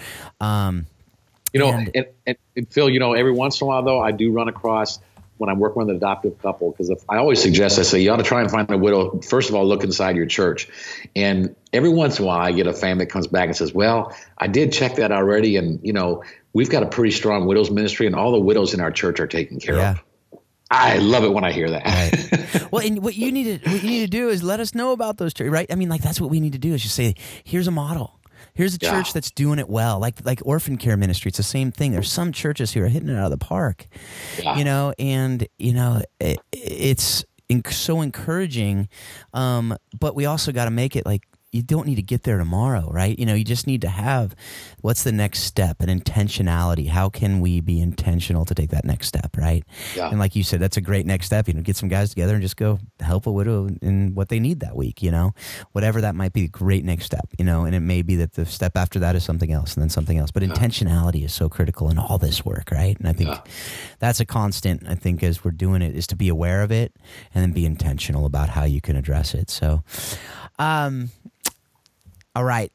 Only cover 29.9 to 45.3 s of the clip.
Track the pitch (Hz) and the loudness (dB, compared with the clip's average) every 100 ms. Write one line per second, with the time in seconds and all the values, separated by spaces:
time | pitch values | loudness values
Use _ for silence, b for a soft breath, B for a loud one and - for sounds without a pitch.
29.9 | 98 113 - 123 127 135 156 156 127 120 | 0 -2 -4 -4 -2 0 -2 -2 -2 2
30.9 | 104 95 87 98 - 98 135 131 - 143 | 2 2 0 -2 -2 -2 0 -2 0 0
31.9 | 101 - - 175 - 156 147 113 117 90 | 0 -2 -2 -2 -2 -2 -2 -2 0 2
32.9 | 127 147 113 95 69 - 92 131 87 - | 0 0 -2 0 -2 -2 -2 -2 -4 -10
33.9 | B B B B B - 143 143 139 143 | B B B B B -2 0 0 0 -2
34.9 | - 139 131 131 123 107 - 123 120 123 | -2 -2 0 0 -2 -4 -4 0 2 2
35.9 | 113 - - 78 - - - - - 135 | 0 -2 -4 -2 -2 -6 -10 -8 -2 0
36.9 | 131 - - - _ - 120 - - - | 0 0 -2 -6 _ -2 -2 -2 -6 -2
37.9 | 165 147 - - 170 185 123 101 98 101 | -2 -2 -6 -6 -4 -2 -2 0 0 -2
38.9 | B B B B 123 127 123 117 110 _ | B B B B -4 0 0 -2 -6 _
39.9 | 113 151 143 143 156 - 123 117 117 131 | -6 -4 -2 -2 -2 -2 -2 0 0 -2
40.9 | 123 - 101 - _ _ 117 120 156 147 | -2 -2 -4 -6 _ _ -4 0 -2 0
41.9 | 117 98 123 123 101 82 90 131 117 78 | -2 -2 -2 0 0 0 0 0 0 -2
42.9 | 82 95 - 113 107 107 120 - 127 - | 0 0 0 0 0 0 -2 -2 -2 -2
43.9 | 90 117 135 104 - B B B B 107 | -2 0 0 -2 -6 B B B B -2
44.9 | - 123 107 104 | -2 0 0 0